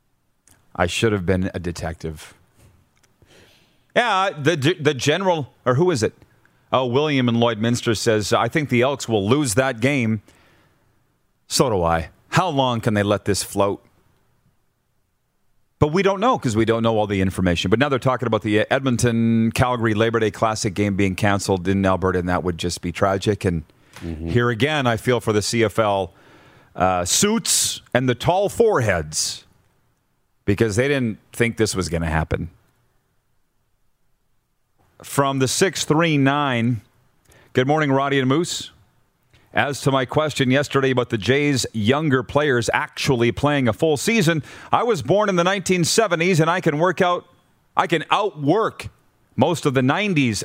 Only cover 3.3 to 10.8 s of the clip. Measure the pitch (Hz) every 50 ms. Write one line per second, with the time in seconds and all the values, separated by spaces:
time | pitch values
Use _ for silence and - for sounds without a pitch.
3.3 | _ - - _ _ _ _ _ _ _ _ _ - 214 247 233 196 185 190 202
4.3 | 143 151 131 156 175 151 123 160 185 - 135 151 151 120 - 143 151 185 196 185
5.3 | 170 156 127 - _ _ - 127 123 135 180 180 165 110 107 - - _ _ _
6.3 | _ _ _ _ _ _ _ _ - 127 131 123 117 139 151 156 143 131 123 120
7.3 | 117 117 117 120 117 104 110 117 123 - - 120 107 - - 120 107 107 101 -
8.3 | 117 101 113 117 - 165 147 117 123 117 120 139 139 127 - - 113 104 95 104
9.3 | 131 151 151 120 95 131 131 135 127 110 117 139 147 135 117 110 110 107 - _
10.3 | - _ _ _ _ _ _ _ _ _